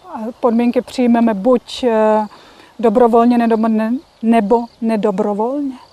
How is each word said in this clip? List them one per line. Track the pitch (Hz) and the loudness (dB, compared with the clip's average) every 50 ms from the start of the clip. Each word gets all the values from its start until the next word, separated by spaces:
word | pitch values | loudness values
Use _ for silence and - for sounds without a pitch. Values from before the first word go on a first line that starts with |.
| - 370 330 | -20 -16 -14
A | 247 214 226 247 - | -12 -12 -12 -8 -4
podmínky | - 247 220 233 240 240 240 254 | -2 0 0 2 0 0 -2 -2
přijmeme | 220 - - - 247 240 233 233 233 226 220 | -4 -6 -4 -2 0 2 2 2 2 0 0
buď, | 190 190 254 254 240 - - - - - | 0 0 2 2 0 0 -6 -10 -4 -2
eh, | 240 226 220 220 214 214 214 214 208 - - - - - - - - _ - | 0 2 2 2 2 2 0 -2 -4 -10 -20 -20 -20 -20 -20 -20 -20 _ -2
dobrovolně, | 214 226 202 247 247 233 226 233 233 240 247 240 | 0 2 2 4 2 4 4 4 4 4 2 2
nedo-, | 233 226 226 214 220 226 | 2 0 0 0 0 0
ne-, | 220 214 220 220 240 277 - _ _ - | 0 -2 -2 -2 -4 -6 -8 _ _ -6
nebo | - 220 226 233 214 196 240 233 240 233 _ - | -2 0 2 2 2 2 0 -2 -2 -6 _ -8
nedobrovolně. | 233 226 226 214 190 214 196 190 208 208 208 196 214 240 269 294 285 269 254 247 - - | -4 -4 -2 -2 -2 -2 -2 -2 -4 -4 -4 -4 -4 -4 -4 -6 -6 -8 -10 -12 -18 -20